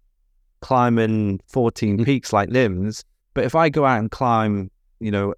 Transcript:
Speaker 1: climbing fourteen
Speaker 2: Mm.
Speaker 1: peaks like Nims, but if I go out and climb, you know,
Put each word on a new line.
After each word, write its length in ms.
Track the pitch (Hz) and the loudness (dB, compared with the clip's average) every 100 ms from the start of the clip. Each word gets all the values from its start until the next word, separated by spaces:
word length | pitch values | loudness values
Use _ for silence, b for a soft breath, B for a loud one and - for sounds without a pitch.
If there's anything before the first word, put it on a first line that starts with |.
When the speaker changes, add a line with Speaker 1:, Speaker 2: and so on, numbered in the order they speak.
| _ _ _ _ _ _ | _ _ _ _ _ _
Speaker 1:
climbing 800 | - 131 123 117 110 110 104 98 _ | -2 2 2 2 2 0 -2 -4 _
fourteen 520 | 135 117 - 107 101 | -2 -2 0 -2 0
Speaker 2:
Mm. 60 | 117 | 0
Speaker 1:
peaks 260 | 135 - | 0 0
like 160 | 107 101 | -2 0
Nims, 560 | 123 117 90 101 107 - _ _ | 2 0 0 -4 -6 -16 _ _
but 100 | - | -4
if 100 | 123 | 0
I 140 | 160 165 | 2 2
go 160 | 147 | 2
out 140 | 139 120 | 2 2
and 120 | 107 | -2
climb, 600 | - 127 113 110 101 95 _ _ - | -2 0 2 0 -2 -6 _ _ -12
you 120 | 113 | -4
know, 240 | 101 101 | -2 -2